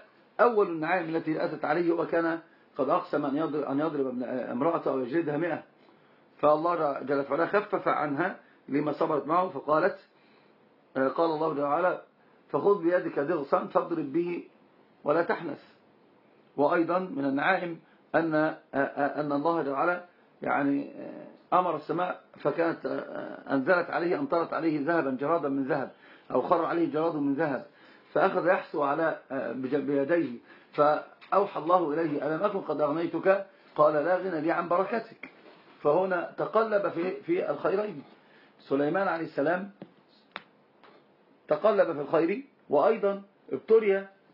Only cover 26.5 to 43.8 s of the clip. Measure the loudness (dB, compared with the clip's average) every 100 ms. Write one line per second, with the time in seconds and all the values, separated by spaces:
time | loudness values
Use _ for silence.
26.5 | 2 2 0 0 0 -2 0 -2 0 0
27.5 | -2 -8 -20 -20 -20 -4 2 2 2 2
28.5 | 0 -2 -2 0 0 0 -2 -6 -6 -6
29.5 | -6 -2 -2 0 0 2 2 0 -6 -16
30.5 | -20 -6 2 4 2 -2 -18 -2 0 0
31.5 | -2 2 2 2 0 -2 -2 -2 0 -2
32.5 | -2 -4 0 0 0 -2 0 2 2 0
33.5 | -16 -6 4 4 4 2 0 -2 -2 0
34.5 | -2 0 0 0 -4 -6 -14 -20 -20 -20
35.5 | -20 -20 -2 2 2 2 -2 -4 -4 0
36.5 | 0 2 0 0 -2 -6 -6 -2 -2 -2
37.5 | -2 -2 -2 -2 -8 -16 -20 _ -20 -20
38.5 | _ -2 0 2 0 0 -2 -4 -2 0
39.5 | -2 -4 -14 -20 _ _ _ _ -18 -18
40.5 | _ _ _ -20 -20 _ _ _ _ -4
41.5 | 2 4 4 2 0 0 2 2 0 -8
42.5 | _ 0 4 4 4 0 -2 -8 _ -10
43.5 | -8 4 4